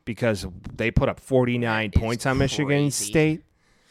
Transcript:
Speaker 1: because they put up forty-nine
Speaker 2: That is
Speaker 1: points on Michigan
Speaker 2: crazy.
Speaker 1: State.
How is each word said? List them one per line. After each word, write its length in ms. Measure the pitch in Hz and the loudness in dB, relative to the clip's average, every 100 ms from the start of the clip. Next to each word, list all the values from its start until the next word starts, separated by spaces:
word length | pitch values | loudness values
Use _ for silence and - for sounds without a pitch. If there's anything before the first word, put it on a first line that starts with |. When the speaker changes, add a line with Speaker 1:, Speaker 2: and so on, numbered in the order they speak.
Speaker 1:
because 420 | - 110 120 104 85 90 - - | -10 -2 0 0 -4 -14 -12 -4
they 160 | 113 | -2
put 180 | - 131 | 2 0
up 100 | 92 | -2
forty-nine 680 | - 131 123 123 120 110 107 | 0 2 2 0 0 0 0
Speaker 2:
That 60 | - | 0
is 40 | |
Speaker 1:
points 220 | 113 117 139 | 0 0 0
on 100 | 131 | 2
Michigan 300 | 139 - 139 | 0 0 0
Speaker 2:
crazy. 440 | 143 147 - - | 0 0 -2 -2
Speaker 1:
State. 300 | 165 156 156 - _ _ _ _ | 2 2 0 -8 _ _ _ _